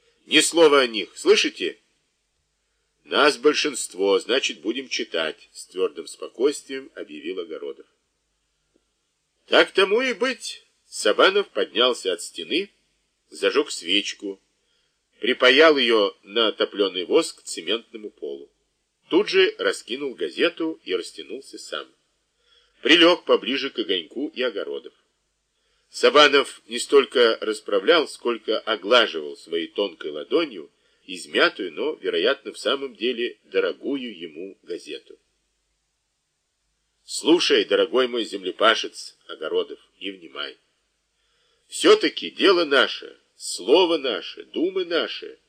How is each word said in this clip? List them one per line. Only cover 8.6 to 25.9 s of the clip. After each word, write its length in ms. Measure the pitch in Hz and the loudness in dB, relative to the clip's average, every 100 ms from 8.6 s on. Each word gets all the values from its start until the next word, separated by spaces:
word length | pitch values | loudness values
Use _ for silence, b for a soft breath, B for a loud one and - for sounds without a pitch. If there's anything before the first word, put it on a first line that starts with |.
| _ _ _ _ _ _ _ _ - | _ _ _ _ _ _ _ _ 0
«Так 240 | 123 175 | 2 2
тому 300 | - 190 208 | 2 2 2
и 120 | 262 | 0
быть». 500 | 208 262 240 - - _ _ _ | -2 -4 -4 -10 -16 _ _ _
Сабанов 640 | - 107 104 160 196 196 | -4 0 4 4 4 -2
поднялся 640 | - 95 95 123 - 92 | -4 -4 0 0 0 -4
от 80 | 87 | -6
стены, 500 | - - 80 139 202 _ _ _ _ _ _ | -8 -14 -6 -6 -6 _ _ _ _ _ _
зажег 400 | 76 98 117 147 | -4 0 0 -2
свечку, 720 | - 85 98 98 - 101 98 _ _ _ _ _ _ _ _ | -4 -2 -2 -2 -8 -10 -12 _ _ _ _ _ _ _ _
припаял 580 | - 127 127 131 160 147 | -4 2 4 6 6 6
ее 380 | 120 113 101 - | 2 2 0 -4
на 280 | 98 104 113 | -8 -2 -2
топленый 540 | 98 104 95 98 90 85 | -2 -4 -2 -4 -4 0
воск 360 | 127 165 - | 0 0 -6
к 20 | |
цементному 640 | - - 85 110 117 113 104 | -16 -12 -6 -6 -8 -16 -16
полу. 400 | - 73 69 69 _ _ _ _ _ - | -14 -12 -12 -16 _ _ _ _ _ -2
Тут 200 | 156 208 | 0 2
же 240 | 185 190 - | 4 2 2
раскинул 560 | 98 92 - 120 143 113 | -2 -2 -6 -8 -8 -6
газету 640 | - - 160 - 160 160 | -8 -2 -2 -2 -6 -8
и 120 | - 90 | -6 -6
растянулся 640 | 82 - 73 127 - - | -6 -14 -16 -16 -16 -20
сам. 300 | - 76 67 _ _ _ _ _ _ _ _ _ | -12 -12 -12 _ _ _ _ _ _ _ _ _
Прилег 440 | - 165 165 175 - | 4 6 6 4 4
поближе 440 | 123 98 135 135 | 2 2 -4 -4
к 100 | - | -6
огоньку 500 | 104 92 76 - 147 | -2 -4 -4 -8 -8
и 120 | - | -4
Огородов. 520 | 127 101 76 69 - _ _ _ _ _ _ _ _ _ | -4 -4 -8 -10 -12 _ _ _ _ _ _ _ _ _
Сабанов 720 | _ | _